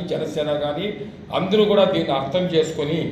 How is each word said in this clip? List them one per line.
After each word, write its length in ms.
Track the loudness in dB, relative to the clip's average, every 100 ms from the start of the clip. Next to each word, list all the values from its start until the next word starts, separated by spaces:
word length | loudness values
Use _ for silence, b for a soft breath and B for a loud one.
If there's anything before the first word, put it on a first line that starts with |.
| -4
జనసేన 460 | -4 -4 -4 -2
కానీ, 340 | -2 -2 -4 -4 -6 B B -6
అందరూ 300 | -2 2 4 6
కూడా 180 | 6 4
దీన్ని 280 | 4 0
అర్థం 300 | -2 0 -2 2
చేసుకొని 540 | 2 0 -2 -2 -2 -4